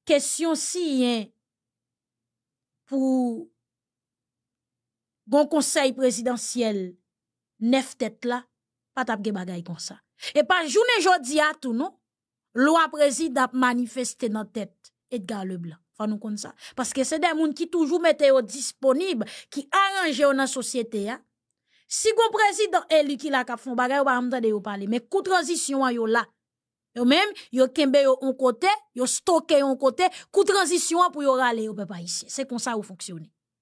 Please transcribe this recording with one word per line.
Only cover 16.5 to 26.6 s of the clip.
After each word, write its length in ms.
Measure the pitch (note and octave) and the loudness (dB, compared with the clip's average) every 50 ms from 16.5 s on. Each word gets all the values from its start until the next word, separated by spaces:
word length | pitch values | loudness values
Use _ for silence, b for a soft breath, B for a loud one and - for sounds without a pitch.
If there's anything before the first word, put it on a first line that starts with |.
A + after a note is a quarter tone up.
| - B B B B - | -16 B B B B -6
paske 260 | - - - C4+ C4 | -6 -4 -2 -2 -2
se 140 | C4 D#4 D#4+ | 0 0 0
dè 120 | D4 E4+ D#4+ | 0 0 2
moun 160 | D#4 D#4+ D4+ D4 | 2 0 0 0
ki 140 | - E4+ E4+ | -4 -6 -4
toujou 320 | - F4 D#4+ C#4 E4 F4 | 0 0 0 0 0 2
mete 300 | E4+ E4 D4+ D#4 D4 C#4 | 2 2 2 4 4 4
yo 100 | C4+ C4 | 4 4
disponib, 840 | A#3 F#3 G3 C#4 B3+ - - _ B3+ C4+ B3+ C#4+ F#4 F#4+ E4 A3+ G#3 B B B B B - | 2 -2 -8 -10 -10 -10 -10 _ 0 0 2 2 0 -2 -2 -4 -4 B B B B B -12
ki 140 | C#4+ C#4 - | -12 -8 -2
aranje 540 | - F#4+ G4 G4 G4 F#4+ F#4 D#4+ C#4 A3+ D4 | 0 2 2 2 0 0 -2 -2 0 2 2
yo 80 | C#4+ C4+ | 2 4
nan 160 | C4+ C4+ C4 | 2 0 -2
sosyete 560 | - C4+ A3 - - B3+ A3+ A3+ A3+ G#3 G3 G#3 B3 | -2 -6 -6 -6 -4 -6 -6 -4 -6 -6 -6 -6 -8
a. 60 | - _ _ _ _ _ _ _ _ _ _ _ _ _ _ | -10 _ _ _ _ _ _ _ _ _ _ _ _ _ _
Si 220 | - - - G#4+ A4 | -6 0 0 2 4
g 80 | G#4+ A4+ | 4 2
on 80 | A4 A4 | 2 4
prezidan 540 | G#4 G#4+ G4+ G4 G#4 G#4+ G#4 - F4 - - D#4+ | 4 2 2 4 2 0 2 2 0 0 4 4
eli 220 | D#4 D4 C#4 C#4+ A3 | 4 4 4 -2 -4
ki 140 | - D#4 C#4 | -4 -2 -2
la 80 | C4 B3 | -2 -2
k 80 | C4 A#3+ | -2 -8
ap 80 | A3+ | -10
f 60 | - C4 | -8 -6
on 80 | B3 | -2
bagay 220 | A#3 B3 B3 C4+ C#4+ | 0 0 2 2 2
ou 60 | C#4 | 2
pa 80 | C#4 B3+ | 2 2
janm 160 | B3 B3 B3 B3+ | 2 0 -2 -2
tande 200 | B3+ A3+ A3 G#3+ | 0 0 0 0
yo 80 | G#3 G3 | -2 -4
pale, 220 | G#3+ G3+ G3 G3+ G3+ | -6 -8 -8 -4 -4
men 140 | A3+ B3 - | -4 -4 -4
kou 240 | _ - G4 F#4+ | _ -4 -4 0
tranzisyon 560 | F#4 F#4+ F4+ E4 C#4+ F4 - - - C#4 C4+ C4+ | 2 0 0 2 0 -4 -4 -4 -4 -2 0 0
an 80 | B3+ A#3+ | 0 0
yo 100 | A#3+ A3+ A3 | -2 -2 0
la, 140 | A3+ A#3 A3 - _ _ _ _ _ _ | 0 0 0 -2 _ _ _ _ _ _